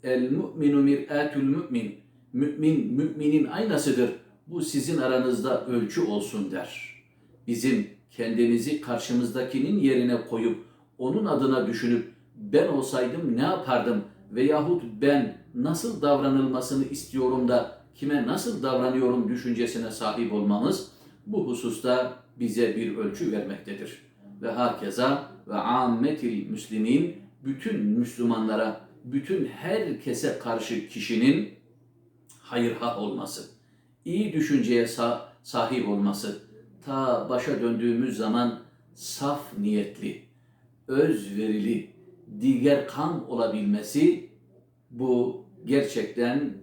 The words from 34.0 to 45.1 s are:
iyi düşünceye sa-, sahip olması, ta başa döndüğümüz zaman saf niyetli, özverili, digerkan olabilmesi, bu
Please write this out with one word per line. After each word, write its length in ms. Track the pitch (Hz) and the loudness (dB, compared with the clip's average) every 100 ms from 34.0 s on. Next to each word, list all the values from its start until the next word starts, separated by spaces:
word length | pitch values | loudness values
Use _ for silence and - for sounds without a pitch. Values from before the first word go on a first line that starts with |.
iyi 280 | - 190 214 | -4 -2 0
düşünceye 520 | 156 151 139 110 120 | 0 2 2 4 4
sa-, 340 | 113 - 117 120 - - | 2 0 -2 -2 -6 -20
sahip 460 | - 120 117 127 101 | -8 -2 0 0 0
olması, 540 | 101 101 - 107 - - - - - | 2 0 0 -6 -8 -12 -20 -20 -18
ta 420 | - 135 131 120 107 | -6 -2 2 0 0
başa 320 | 123 - 113 | -2 0 0
döndüğümüz 560 | 117 110 120 117 127 104 | 0 2 2 2 0 -2
zaman 440 | 110 120 120 117 - _ _ | 0 2 2 -2 -14 _ _
saf 640 | - - - 139 143 - 107 | -16 -12 -4 -4 -4 -6 -4
niyetli, 640 | 104 104 101 - - - - _ _ _ _ _ - | 0 0 -2 -6 -8 -8 -14 _ _ _ _ _ -2
özverili, 1000 | 131 160 104 98 101 107 107 107 107 - - - - - 104 | 4 4 2 -2 -4 0 0 0 -2 -4 -18 -20 -20 -18 -2
digerkan 880 | 127 123 135 143 - 135 160 170 - | 2 4 4 2 0 -4 -4 -4 -4
olabilmesi, 1000 | 117 113 107 104 104 - 143 170 - - - _ - _ _ _ | -2 0 0 0 0 0 4 4 4 -4 -20 _ -20 _ _ _
bu 540 | 120 131 | -6 0